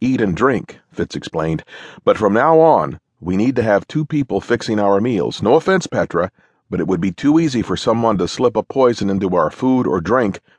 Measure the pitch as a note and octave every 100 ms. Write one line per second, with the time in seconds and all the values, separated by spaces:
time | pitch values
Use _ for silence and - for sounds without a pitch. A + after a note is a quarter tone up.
0 | B2+ B2+ G#2+ E2+ B2+ A2 - - _ -
1 | F2 - - E2 D#2+ D#2 - - - -
2 | - G2 G#2 G#2+ D3 D#3+ D#3+ B2 D2 -
3 | _ _ E2 F#2 A#2 B2+ A2+ G2+ - D3+
4 | D#3 D3+ C3+ F#2+ - A#2 - G#2+ G2+ G2
5 | A#2+ G#2+ A#1+ - G#2 D#3 F3 F#3+ - A2+
6 | E2+ E2+ F#2 _ _ _ - F2 E2 F2+
7 | F#2+ F2 C#3 D#3 D#3+ B2+ F#2+ F2+ - A2+
8 | A2+ G2+ F2 - B2 A2 - C3+ B2+ A#2+
9 | G2+ G2 F#2+ F2+ D#2+ - C3 B2+ B2 F2+
10 | E2 C3 G#2+ - _